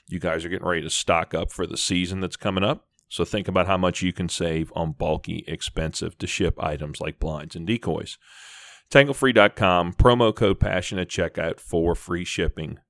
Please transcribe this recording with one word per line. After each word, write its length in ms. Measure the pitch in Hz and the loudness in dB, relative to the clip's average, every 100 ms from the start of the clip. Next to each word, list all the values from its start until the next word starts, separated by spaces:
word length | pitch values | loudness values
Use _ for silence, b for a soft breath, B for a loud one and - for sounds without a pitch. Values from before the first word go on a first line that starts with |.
| B | B
You 120 | 90 | -6
guys 260 | 87 80 85 | -2 -2 -4
are 40 | |
getting 180 | 92 90 | -4 -2
ready 160 | 85 | -2
to 80 | 80 | -2
stock 420 | - - 85 82 | -4 0 0 0
up 180 | 82 87 | -4 -4
for 140 | - 82 | -6 -6
the 100 | - | -4
season 440 | - 90 90 95 | 0 0 0 -2
that's 180 | 90 - | -6 -6
coming 260 | 104 92 | -4 0
up. 220 | 101 180 _ _ - | 0 -2 _ _ -10
So 160 | - 85 | -4 -2
think 220 | 107 90 | -4 -2
about 180 | 92 92 | 0 2
how 120 | 92 | 2
much 260 | 92 - | 0 0
you 100 | 90 | -2
can 160 | - 87 | -2 -4
save 420 | - 85 80 80 - | -2 -2 -2 -2 -4
on 160 | 82 | -4
bulky, 520 | 73 78 78 - 82 - | -2 -2 -2 -4 -10 -8
expensive 720 | 82 - - 80 - 85 - | -8 -8 -4 -4 -4 -8 -8
to 80 | 87 | -6
ship 340 | - 87 - | 0 0 0
items 400 | 80 76 76 73 | -4 -4 -8 -8
like 180 | - - | -8 -4
blinds 360 | 78 76 78 85 | -4 -6 -10 -8
and 100 | 82 | -4
decoys. 540 | 117 - 80 - - B B B B B B B | -2 -2 -4 -6 -14 B B B B B B B
Tanglefree 420 | 143 143 135 135 | 6 6 4 4
dot 220 | 113 101 - | 8 6 6
com, 360 | 95 90 87 | 4 4 2
promo 440 | - 123 123 113 - | 4 6 6 4 4
code 240 | 101 98 | 2 2
passion 400 | 98 92 - 95 | 2 0 -2 -4
at 100 | 87 | -4
checkout 500 | - 82 - 82 - | -2 -2 -2 -4 -6
for 360 | - 85 85 82 | -4 0 0 0
free 300 | - 87 87 | -2 -4 -4
shipping. 520 | - 80 - 78 - _ | -2 -2 -2 -6 -12 _